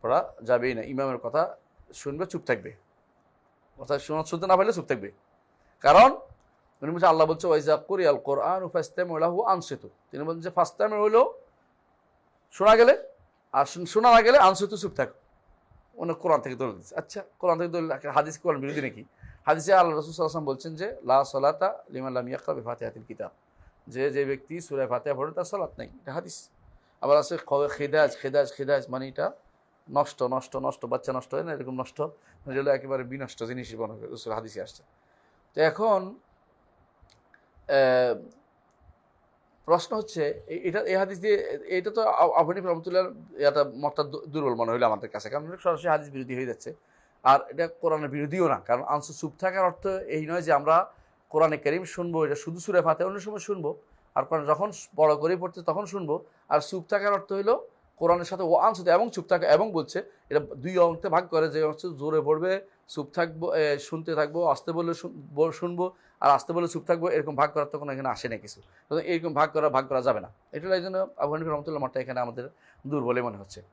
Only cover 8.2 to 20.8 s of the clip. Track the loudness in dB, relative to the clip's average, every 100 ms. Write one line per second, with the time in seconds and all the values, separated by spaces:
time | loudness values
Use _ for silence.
8.2 | 0 0 0 -2 -2 -4 -4 -6 -4 0
9.2 | 0 0 0 0 -2 -12 -14 _ _ -10
10.2 | -8 -6 -4 0 0 2 -2 2 4 6
11.2 | 4 0 _ _ _ _ _ _ _ _
12.2 | _ _ _ 2 6 8 8 6 2 -20
13.2 | _ _ _ 0 0 -2 -2 4 8 8
14.2 | 10 8 8 4 -2 -4 -8 -4 -4 -4
15.2 | _ _ _ _ _ _ _ -10 -6 -4
16.2 | 2 2 0 -6 -6 -8 -12 -12 -10 -14
17.2 | -16 _ 0 0 -2 -4 -4 -6 -2 0
18.2 | 0 -4 -2 -2 -2 -6 -6 -10 -20 _
19.2 | -20 -8 0 0 4 4 6 2 -6 -4
20.2 | -4 -2 -6 -6 -8 -10